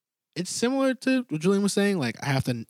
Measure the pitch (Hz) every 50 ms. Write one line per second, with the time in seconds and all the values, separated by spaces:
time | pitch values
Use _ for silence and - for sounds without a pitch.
0 | _ _ _ _ _ _ - 156 180 - - - - 240 269 269 269 269 254 -
1 | - 262 262 262 247 - 151 156 151 185 202 196 202 196 - 202 202 202 202 180
2 | 131 120 110 - - 143 139 131 120 - 123 117 113